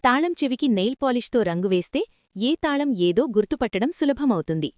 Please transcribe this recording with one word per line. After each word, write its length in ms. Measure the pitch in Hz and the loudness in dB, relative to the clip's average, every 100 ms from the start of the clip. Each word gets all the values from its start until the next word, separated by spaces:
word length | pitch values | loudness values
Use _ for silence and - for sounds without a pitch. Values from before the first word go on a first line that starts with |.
తాళం 280 | 254 269 339 | 4 2 0
చెవికి 340 | 339 277 254 294 | 0 -2 0 0
నెయిల్ 280 | 202 196 269 | 2 0 0
పాలిష్తో 420 | 269 247 - 247 | -2 -2 0 0
రంగు 260 | 202 170 190 | 0 0 0
వేస్తే 320 | 185 - 277 440 _ _ 190 | 0 0 -4 -6 _ _ -4
ఏ 140 | 233 | -2
తాళం 360 | 320 311 285 294 214 | 0 0 0 0 0
ఏదో 240 | 175 175 277 | 2 2 2
గుర్తుపట్టడం 640 | 214 208 311 240 190 240 | 0 0 -2 -2 -2 -2
సులభమవుతుంది. 800 | - 285 269 277 196 147 160 151 | 0 0 0 0 0 0 -4 -4